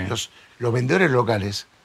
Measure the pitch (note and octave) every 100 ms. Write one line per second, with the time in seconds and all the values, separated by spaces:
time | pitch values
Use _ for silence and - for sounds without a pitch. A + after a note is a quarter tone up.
0 | F#2 A2+ - - - - A#2+ A#2+ B2+ F3+
1 | F3 B2+ A2+ A2 G2+ G2+ - _